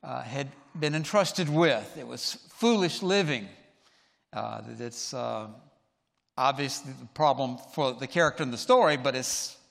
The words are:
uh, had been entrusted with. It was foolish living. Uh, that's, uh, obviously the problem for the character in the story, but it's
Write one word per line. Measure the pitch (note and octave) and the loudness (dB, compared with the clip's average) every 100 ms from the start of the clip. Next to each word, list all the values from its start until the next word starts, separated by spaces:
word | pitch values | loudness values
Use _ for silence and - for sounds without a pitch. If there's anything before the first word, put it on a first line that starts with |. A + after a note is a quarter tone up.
uh, | D3 B2+ | -8 -10
had | A#2+ C3+ C#3 - - E3+ | -6 -6 -8 -10 -18 -4
been | D3+ | -2
entrusted | D3+ D#3 G#3 F3 - E3 | 0 2 2 2 0 0
with. | D3+ E3+ A#2 G#2 - | 4 4 4 -2 -14
It | A#2+ | -12
was | B2 - - - | -8 -8 -8 -14
foolish | - A#3 A3 F3+ - | 0 2 4 2 0
living. | F#3+ G3 E3 C3 G2 - _ _ _ _ _ _ _ | 0 2 2 -2 -6 -18 _ _ _ _ _ _ _
Uh, | A2+ A2 A2 A2+ A2+ | -8 -8 -8 -12 -10
that's, | A#2+ A#2+ - | -12 -10 -10
uh, | C3 A#2+ A2+ G#2+ A2 _ _ _ _ _ _ _ - | -6 -6 -6 -8 -16 _ _ _ _ _ _ _ 0
obviously | C3 C#3 C#3 - C#3 | 0 2 -4 -6 -10
the | C3 B2 | -16 -16
problem | - D3+ C3 C3+ B2 - | 2 2 4 0 -4 -10
for | - C#3 | -2 -2
the | A#2+ C3+ | -2 -4
character | F3 D#3+ - | 2 2 2
in | C#3+ | -4
the | A#2+ | -4
story, | - B3+ F#3+ D3 | 4 6 6 4
but | C3 B2+ | 0 -2
it's | B2+ - - - _ | -2 -4 -6 -12 _